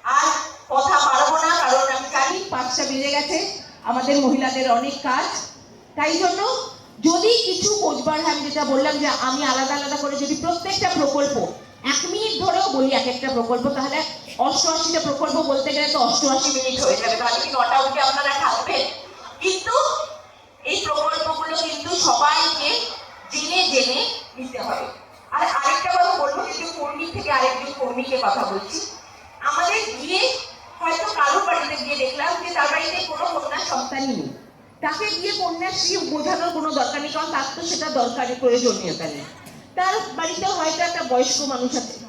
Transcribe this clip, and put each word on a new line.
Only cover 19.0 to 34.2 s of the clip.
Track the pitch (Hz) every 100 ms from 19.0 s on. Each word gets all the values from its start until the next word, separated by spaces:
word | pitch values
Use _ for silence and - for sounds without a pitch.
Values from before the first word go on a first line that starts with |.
| - - - -
কিন্তু | 370 370 427 480 - - - - - - - -
এই | - -
প্রকল্পগুলো | 311 302 311 311 311 320 320 320
কিন্তু | 330 302 330 359
সবাইকে | - 370 294 453 - - 392 466 466 - - - -
জেনে | 302 302 370 359
জেনে | 269 247 247 240 - - 247
নিতে | 254 -
হবে। | - - - - - - -
আর | 294 -
আরেকটা | - 403 403 370
কথা | 359 349 359
বলবো, | 285 285 -
যেহেতু | - 330 330
কর্মী | 285 294 330
থেকে | 370 311
আরেকজন | 269 262 254 277 277
কর্মীকে | 254 247 262 254
কথা | 214 220
বলছি, | 190 196 - - - - - - - -
আমাদের | - - 349 440 415 254
গিয়ে | 302 370 494 - - - - -
হয়তো | 339 330 -
কারোর | - - - 381
বাড়িতে | 339 294 254
গিয়ে | 254 285
দেখলাম | 262 285 339 339
যে | 349
তার | 339 285
বাড়িতে | 320 320 - 330
কোনো | -
কন্যা | 349 - - - -
সন্তানই | 254 254 269 269
নেই, | 208